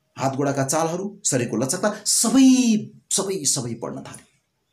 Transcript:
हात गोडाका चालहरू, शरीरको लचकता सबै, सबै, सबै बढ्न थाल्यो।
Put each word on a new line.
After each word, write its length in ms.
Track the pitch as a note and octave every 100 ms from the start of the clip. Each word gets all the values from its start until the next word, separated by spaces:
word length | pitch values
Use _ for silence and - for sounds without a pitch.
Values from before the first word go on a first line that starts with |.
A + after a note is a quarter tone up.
| _ -
हात 160 | C3+ C3
गोडाका 280 | C#3+ C3+
चालहरू, 560 | C3+ D#3+ E3 F3 G3+ -
शरीरको 320 | - E3+ - G#2+
लचकता 460 | D3 F#3 G#3+ - -
सबै, 840 | - - B3+ C4 B3+ A#3 G#3+ - - -
सबै, 340 | - G3 F#3+
सबै 300 | C#3 - A#2
बढ्न 280 | A2+ - -
थाल्यो। 240 | - - _ _ _ _ _